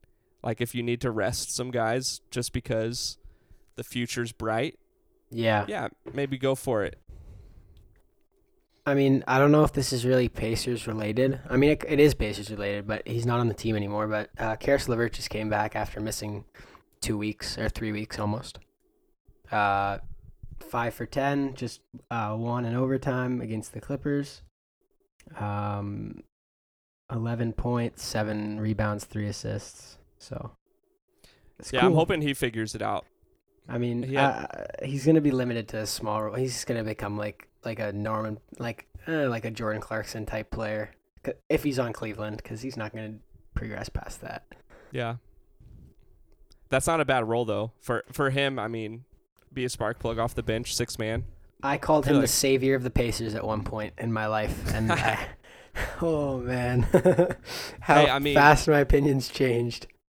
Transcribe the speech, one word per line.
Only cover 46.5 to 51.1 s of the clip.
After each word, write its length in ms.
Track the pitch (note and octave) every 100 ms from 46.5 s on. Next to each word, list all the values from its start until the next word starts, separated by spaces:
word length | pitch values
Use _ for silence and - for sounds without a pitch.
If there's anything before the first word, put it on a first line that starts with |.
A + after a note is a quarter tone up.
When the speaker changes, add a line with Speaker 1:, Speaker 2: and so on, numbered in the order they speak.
| - -
Speaker 1:
That's 180 | C3+ E3+
not 120 | E3
a 60 | C3+
bad 200 | C3 A2+
role, 180 | A#2 A2
though. 260 | G2+ A#2 -
For, 240 | - A2+ -
for 200 | - C#3
him, 280 | C3+ C#3 C3
I 80 | A2
mean, 380 | A2+ G#2+ A2+ - _ _ _ _
be 100 | C3
a 60 | B2
spark 300 | - G#2+ A#2+
plug 180 | A#2 A2+
off 140 | A#2 -
the 80 |
bench, 320 | A2+ A2+ - -
six 220 | A#2+ -
man. 240 | A2